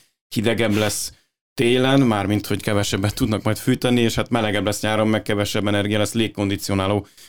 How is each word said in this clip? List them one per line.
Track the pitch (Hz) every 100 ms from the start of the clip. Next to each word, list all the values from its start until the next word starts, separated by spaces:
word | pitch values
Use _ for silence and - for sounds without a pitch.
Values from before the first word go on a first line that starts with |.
| _ _ _ -
hidegebb | 110 110 113
lesz | 104 107 - - - _ _ _ -
télen, | 117 127 131 139
mármint, | 127 104 98 104 -
hogy | 98
kevesebbet | - 104 101 101 101 -
tudnak | 120 104
majd | 110 104
fűteni, | - 127 127 123
és | 113 113
hát | 104
melegebb | 117 107 101 98
lesz | 104
nyáron, | 107 107 110
meg | 107
kevesebb | - 104 101 110 98
energia | 104 101 104
lesz | 104
légkondicionáló | 117 107 - 101 98 - 98 95 104 - -